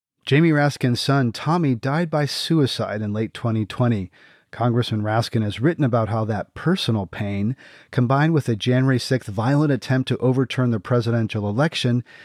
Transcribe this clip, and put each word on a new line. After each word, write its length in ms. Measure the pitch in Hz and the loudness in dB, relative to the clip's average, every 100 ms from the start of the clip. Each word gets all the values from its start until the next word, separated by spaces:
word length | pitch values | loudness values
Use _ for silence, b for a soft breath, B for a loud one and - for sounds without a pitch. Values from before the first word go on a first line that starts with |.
| _ _ - | _ _ 0
Jamie 240 | 139 165 | 4 6
Raskin's 500 | 147 143 - 131 120 | 4 2 0 0 0
son, 300 | - 139 120 | 0 2 0
Tommy, 440 | - 147 175 147 | -2 -2 0 2
died 360 | 117 135 151 170 | 0 -2 -2 -2
by 160 | 156 143 | -2 -2
suicide 760 | - - 165 131 - 98 107 | -4 0 2 2 0 -4 -4
in 120 | 104 | -4
late 200 | 107 110 | -4 -4
twenty 320 | - 117 110 | -4 -2 -2
twenty. 460 | 104 - 120 107 90 b b b b | -2 0 2 2 -4 b b b b
Congressman 520 | - 120 120 117 107 | -2 0 0 0 -2
Raskin 420 | 104 113 113 117 | 0 0 0 -2
has 160 | 104 104 | -2 0
written 240 | 143 160 | 0 2
about 240 | 135 117 104 | 0 2 0
how 160 | 113 | -2
that 280 | 110 104 - | -2 -4 -6
personal 520 | - 160 185 - 110 90 | -6 -2 0 0 -2 -4
pain, 480 | - 104 98 104 - B B B | -6 -6 -2 -2 -4 B B B
combined 420 | - 123 139 156 | -2 2 2 2
with 120 | 156 123 | 2 0
the 100 | 107 | -2
January 420 | 123 127 135 127 | 2 2 2 0
sixth 300 | - 131 - | 0 -2 -2
violent 420 | 101 117 143 151 | -4 0 2 2
attempt 380 | 127 - 131 127 | 0 0 -2 0
to 100 | 117 | 0
overturn 540 | 127 131 131 - 123 | 2 2 0 0 0
the 80 | 110 | 0
presidential 680 | - 123 113 117 110 107 101 | 0 0 2 0 0 -2 -2
election, 540 | 107 160 - 127 120 B B | 0 0 0 0 0 B B